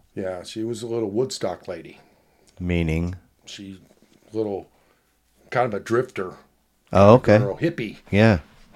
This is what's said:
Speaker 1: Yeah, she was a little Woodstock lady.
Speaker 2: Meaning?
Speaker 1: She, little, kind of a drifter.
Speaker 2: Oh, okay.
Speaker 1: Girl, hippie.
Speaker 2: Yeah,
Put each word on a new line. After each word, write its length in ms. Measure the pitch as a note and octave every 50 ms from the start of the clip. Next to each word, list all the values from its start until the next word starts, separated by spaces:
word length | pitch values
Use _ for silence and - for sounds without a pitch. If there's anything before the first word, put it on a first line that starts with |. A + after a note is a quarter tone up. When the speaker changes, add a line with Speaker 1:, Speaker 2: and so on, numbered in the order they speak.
| _ _ -
Speaker 1:
Yeah, 280 | G#2+ G2 F#2 F#2 F2+ F2
she 180 | - - A2 A2
was 180 | A#2 A#2 G#2 A#2
a 40 |
little 240 | A#2 A#2 A#2 A2+ G2
Woodstock 560 | G2 A2+ C3+ C3 - - - F#2+ F2 - -
lady. 320 | - F2+ E2 D2+ D#2 D2 - - _ _ _ _ _ _ _ _ _ _ -
Speaker 2:
Meaning? 560 | F2+ F2 F2 E2+ E2+ D#2+ D#2 E2 E2+ F2 F2+ F2+ - _ _ _ _
Speaker 1:
She, 340 | - - - G2+ G2 G2 F2+ _ _ _ _ _ _ _ _ _ _ -
little, 360 | A2 A2 G#2 G2+ F2+ E2 _ _ _ _ _ _ _ _ _ _ _ _ _ _ _ _ -
kind 160 | - B2+ B2
of 80 | A#2+ G#2
a 80 | G2 -
drifter. 520 | - A2+ B2 B2 - - - F#2 F2+ E2 - - _ _ _ _ _ _ _ _ - -
Speaker 2:
Oh, 220 | F#2 G2+ G#2 A2+
okay. 240 | B2+ - - G#2 A2
Speaker 1:
Girl, 180 | A2 G2+ F#2 -
hippie. 400 | C3+ E3+ E3+ - A#2 G2+ - - _ -
Speaker 2:
Yeah, 300 | F#2 G2+ A2 A2+ G2+ D#2+ - _ _ - - _ -